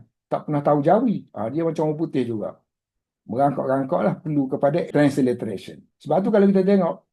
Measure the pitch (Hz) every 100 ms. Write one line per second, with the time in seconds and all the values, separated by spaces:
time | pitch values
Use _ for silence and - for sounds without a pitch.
0 | - _ _ 139 - 147 143 151 143 196
1 | 254 160 - - 110 143 165 160 156 151
2 | 160 147 117 110 87 - _ _ _ _
3 | _ _ - 120 139 139 135 135 131 175
4 | 208 - 156 147 131 139 139 165 170 143
5 | 147 143 127 120 117 95 - 78 - _
6 | 139 156 214 214 196 196 185 202 165 -
7 | _